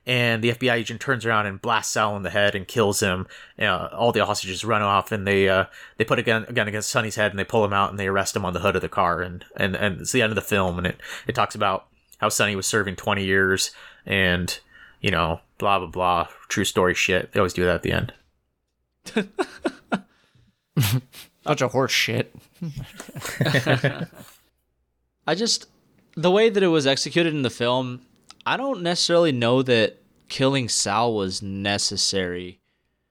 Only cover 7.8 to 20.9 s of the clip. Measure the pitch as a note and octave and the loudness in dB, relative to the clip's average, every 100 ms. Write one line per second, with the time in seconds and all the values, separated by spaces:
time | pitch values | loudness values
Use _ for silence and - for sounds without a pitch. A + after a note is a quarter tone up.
7.8 | G2+ G2+ F#2+ G2 F#2+ G#2 F#2 F2 G2+ F2+ | 0 -2 -2 0 0 -2 -4 0 0 0
8.8 | E2 - F2+ E2+ F2+ F2+ - - G2 G2 | -2 0 0 0 -4 -10 -14 -4 -4 -2
9.8 | G#2 E2+ - C3 A2 G2+ - G2+ F#2 F2 | -4 -4 -2 0 0 0 -2 0 0 -2
10.8 | F2+ - - - - A#2 G2+ G#2+ G#2 F#2+ | -4 -6 -14 -8 -6 -2 -2 -2 -2 -2
11.8 | - _ _ _ G#2+ - G#2 G2 - A2+ | -8 _ _ _ -2 0 0 0 -2 -2
12.8 | G2 F2+ A2 G2+ F#2+ G2 F#2+ F#2+ - - | -2 -4 -2 -2 2 2 4 2 -2 -8
13.8 | - - - G2 F#2 F2 F2 - - - | -20 -18 -2 2 2 2 -2 -8 -14 -20
14.8 | - _ G#2 E2+ E2 E2 - - G#2 F#2+ | -20 _ -2 0 0 -2 -8 -4 0 0
15.8 | F2+ F2+ F2+ F2 E2+ - - - F#2+ G#2+ | -2 -2 2 2 0 -8 -6 -2 0 2
16.8 | F2+ F2 - F2+ - G2+ F#2 - F2+ E2+ | 2 2 2 0 0 0 0 2 0 0
17.8 | - E2 - - _ _ _ _ _ _ | 0 -2 -2 -8 _ _ _ _ _ _
18.8 | _ _ - A3+ G3 - - - - - | _ _ -6 -4 -4 -6 -8 -6 -8 -8
19.8 | _ G3 - _ _ _ _ _ _ - | _ -8 -8 _ _ _ _ _ _ 0
20.8 | G#2 | 2